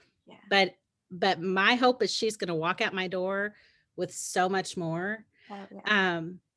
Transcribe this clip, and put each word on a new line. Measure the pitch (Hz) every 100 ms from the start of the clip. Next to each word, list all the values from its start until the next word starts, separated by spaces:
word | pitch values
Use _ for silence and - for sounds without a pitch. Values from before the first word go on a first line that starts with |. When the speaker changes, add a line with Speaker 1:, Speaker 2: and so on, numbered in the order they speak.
| _ _ _
Speaker 1:
Yeah. | - -
Speaker 2:
but, | 202 185 - _ _ _
but | 180 196 175
my | 190 190 208
hope | 247 254 247
is | 196
she's | - 220 208
gonna | 180
walk | 160 165 185
out | 208
my | 185 185
door | 185 185 196 208 - _ _ _ -
with | 175
so | - - 190 185
much | 190 180 185
more, | 165 165 190 220 - _ -
Speaker 1:
Oh, | 202 190
yeah. | 196 208 208 185 170
Speaker 2:
um, | 165 185 _